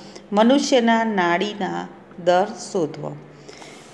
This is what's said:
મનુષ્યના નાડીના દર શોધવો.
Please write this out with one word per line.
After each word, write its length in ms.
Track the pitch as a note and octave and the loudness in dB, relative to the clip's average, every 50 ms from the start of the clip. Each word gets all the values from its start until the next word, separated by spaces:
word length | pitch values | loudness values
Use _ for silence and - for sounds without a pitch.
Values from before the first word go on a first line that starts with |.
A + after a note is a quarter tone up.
| - - - - - - G#3 | -20 -20 -20 -20 -12 -2 0
મનુષ્યના 680 | G3+ A3+ A#3 C4+ C#4+ C#4+ - C4+ B3+ A#3 A#3 A3+ A3+ A3+ | 4 4 6 4 4 2 2 2 2 4 4 2 2 0
નાડીના 840 | A3 G#3+ F#3+ F3 E3+ E3+ F3 G3 G#3 G#3 G3+ G3 F3 E3+ F3 F3+ F3+ - - - - - - E3+ | 0 0 0 0 0 0 0 -2 -4 -6 -6 -6 -6 -6 -8 -10 -12 -14 -20 -20 -20 -18 -4 0
દર 220 | F3 F3 F3+ G3 G#3+ A3 - - - | 2 2 2 2 0 -4 -10 -12 -8
શોધવો. 440 | - G3 D#3+ C#3+ - - D3 D3 D3 - - - - - - - - - - - - - - - | -4 -4 -4 -4 -6 -8 -12 -12 -12 -14 -16 -20 -20 -20 -20 -20 -20 -20 -20 -20 -20 -20 -20 -20